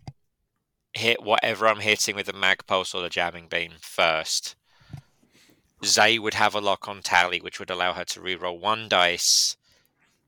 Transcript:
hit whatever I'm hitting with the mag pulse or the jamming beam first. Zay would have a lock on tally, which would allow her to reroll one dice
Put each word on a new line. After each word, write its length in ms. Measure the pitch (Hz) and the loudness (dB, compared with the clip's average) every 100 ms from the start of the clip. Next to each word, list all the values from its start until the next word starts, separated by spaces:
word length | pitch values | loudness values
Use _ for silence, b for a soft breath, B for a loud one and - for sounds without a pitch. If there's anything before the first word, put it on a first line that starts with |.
| - - _ _ _ _ _ _ _ | -20 -20 _ _ _ _ _ _ _
hit 300 | - 113 117 | -2 0 0
whatever 440 | 104 113 113 101 110 | 2 2 2 2 2
I'm 120 | 104 | 2
hitting 360 | 107 104 - 101 | 2 2 0 -4
with 120 | 98 | -8
the 60 | |
mag 340 | 98 95 95 - | -2 0 0 -2
pulse 260 | 95 90 | -2 -2
or 80 | 92 | -6
the 80 | 87 | -6
jamming 380 | 90 85 85 82 | -4 -4 -6 -6
beam 240 | 85 85 87 | -6 -6 -12
first. 760 | - - 85 78 78 - - - B B B B B _ _ b b b _ - | -8 0 2 2 -2 -6 -6 -18 B B B B B _ _ b b b _ -8
Zay 360 | 101 110 107 113 | 0 4 4 4
would 160 | 107 104 | 0 2
have 180 | 107 | 2
a 80 | 104 | 2
lock 260 | 101 92 - | 0 -2 -4
on 140 | 98 | -10
tally, 380 | - 90 90 87 | 0 2 4 0
which 200 | 85 - | -6 -12
would 120 | 95 | -8
allow 220 | 90 90 | -2 -2
her 100 | 87 87 | -2 -8
to 140 | 90 | -8
reroll 400 | 90 87 90 87 | -8 -6 -6 -4
one 280 | 101 110 110 | -4 -2 2
dice 720 | 95 87 87 - - - - _ _ _ _ _ _ | 4 4 2 2 2 0 -4 _ _ _ _ _ _